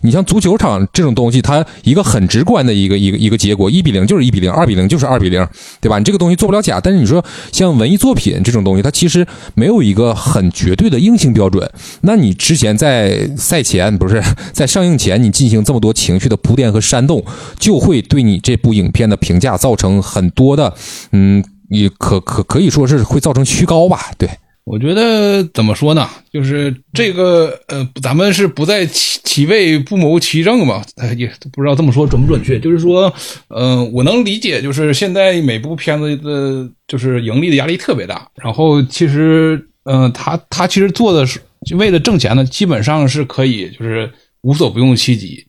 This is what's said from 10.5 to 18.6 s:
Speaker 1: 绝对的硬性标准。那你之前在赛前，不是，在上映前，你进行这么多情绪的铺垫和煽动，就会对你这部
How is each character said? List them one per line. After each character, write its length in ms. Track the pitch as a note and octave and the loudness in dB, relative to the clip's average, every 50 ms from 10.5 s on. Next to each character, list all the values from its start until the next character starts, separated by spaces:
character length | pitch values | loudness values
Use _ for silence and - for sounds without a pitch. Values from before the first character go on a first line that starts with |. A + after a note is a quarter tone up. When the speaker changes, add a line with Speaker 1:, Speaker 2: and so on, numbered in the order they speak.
Speaker 1:
绝 260 | - - - F2+ F2+ | -2 0 -2 -2 0
对 140 | - G3 A3+ | 2 2 2
的 100 | D#3 A2+ | 2 2
硬 160 | D3+ G#3+ A#3+ | 2 4 2
性 160 | A3 - C#3 A2+ | 4 2 2 2
标 160 | A2 G2+ F#2+ | 4 2 2
准。 180 | F#2 F#2+ - - - - - - - - - | 2 0 -2 -4 -10 -14 -20 -20 -12 -2 0
那 120 | F3 A3 | 2 2
你 200 | A3 D#3 G#2 F#2 | 4 2 2 0
之 200 | - - - E3+ | 0 0 -2 0
前 220 | D3 A#2 G#2+ G#2+ | 2 2 0 2
在 500 | G#2+ E3 D3 C3+ A#2+ G#2+ G2 G2 G2+ G2+ G2+ C#3+ C3+ | 2 2 2 2 2 2 0 0 -2 -4 -4 -6 -6
赛 240 | - - - E3 B2+ | -4 -2 -2 -2 -2
前， 340 | - - F#2+ F2+ G#2 G#2+ | 0 0 0 0 2 0
不 100 | F#2 F2+ | 0 0
是， 160 | F#2 G#2 A2+ F2+ E2 G#2 - - F3+ - | 2 0 0 2 0 -2 -2 -6 -12 -4
在 140 | - D3+ | -4 -2
上 180 | B2+ - G3+ F#3 | 0 0 0 2
映 140 | F3 E3+ C#3+ | 2 2 0
前， 240 | - G2 F#2 G#2+ B2 | 0 0 0 2 2
你 80 | G#2+ | 2
进 180 | F#2+ - C#3+ B2 | 2 2 2 2
行 160 | A2 A2 G#2 | 2 2 2
这 80 | - C#3+ | 2 0
么 80 | A#2 | 0
多 100 | G#2+ G#2+ | 2 0
情 300 | A2 - - - E2+ F#2+ | 0 0 -2 0 -2 0
绪 80 | - B2 | 0 0
的 80 | A2 | -2
铺 180 | G2+ _ - A2 | -2 _ 0 0
垫 160 | C3 C3 A#2 | 2 2 2
和 80 | G2+ A2 | 0 0
煽 280 | G#2 - - B2 B2 | 0 0 0 0 2
动， 180 | C#3 E3 B2+ - - - - - - - - | 2 0 0 -2 -6 -14 -16 -18 -18 -12 -2
就 220 | - G#3+ G#3 C#3+ | 0 2 2 4
会 220 | - E3 F3+ B2+ - | 4 2 2 2 0
对 200 | - - C#3+ B2+ | 0 0 2 2
你 160 | A2 G2+ F2 | 2 2 2
这 160 | - - B2 | 0 0 -2
部 200 | A2 | 0